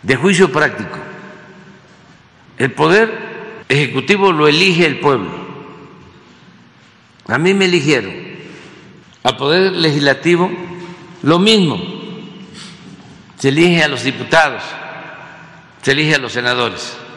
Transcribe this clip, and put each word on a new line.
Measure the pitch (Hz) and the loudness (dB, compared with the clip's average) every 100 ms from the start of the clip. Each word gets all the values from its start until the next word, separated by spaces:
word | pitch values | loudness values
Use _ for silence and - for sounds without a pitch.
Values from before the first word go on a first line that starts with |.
de | 98 | 0
juicio | 127 170 180 190 | 2 2 4 2
práctico. | 151 151 110 95 - - - - - - - - - _ - - - _ _ _ - | 2 0 -2 -12 -12 -16 -18 -20 -20 -20 -20 -20 -20 _ -20 -20 -20 _ _ _ -4
El | 131 | -4
Poder | - 156 196 220 - - - - - - | 0 4 4 2 -2 -12 -14 -16 -18 -2
Ejecutivo | 139 139 135 123 196 196 | 0 0 -4 0 2 2
lo | 160 151 | 4 4
elige | 151 190 170 | 4 2 4
el | 165 131 | 2 2
pueblo. | 143 131 90 - - - - - - - - - - - - - - _ - _ _ _ - | 0 0 -2 -10 -14 -16 -18 -20 -20 -20 -20 -20 -20 -20 -20 -20 -20 _ -20 _ _ _ -4
A | 120 | 0
mí | 170 | 2
me | 196 190 | 2 2
eligieron. | 175 143 139 98 87 - - - - - - - - - - | 2 2 0 0 -12 -16 -18 -20 -20 -20 -20 -20 -20 -20 -4
Al | 123 - | -4 -2
Poder | 143 170 190 | 0 2 2
Legislativo, | 185 160 147 143 135 160 170 185 - - - - - - - | 2 0 2 2 2 2 2 2 -4 -12 -14 -16 -18 -20 -6
lo | 135 170 | 2 4
mismo. | 208 220 175 104 - - - - - - - - - - - - - - - - | 4 4 2 -2 -8 -12 -14 -16 -16 -18 -20 -20 -20 -20 -20 -20 -20 -20 -20 -4
Se | 135 | 2
elige | 139 175 170 | 4 4 4
a | 151 | 2
los | 131 | 0
diputados, | 123 127 - 160 151 117 - - - - - - - - - - - - | -4 -6 2 2 2 -2 -12 -14 -14 -16 -18 -20 -20 -20 -20 -20 -20 -6
se | - | -2
elige | 139 151 151 | 0 2 0
a | |
los | 123 | 0
senadores. | 120 123 123 117 92 - - - | -4 -2 0 -2 -4 -12 -14 -18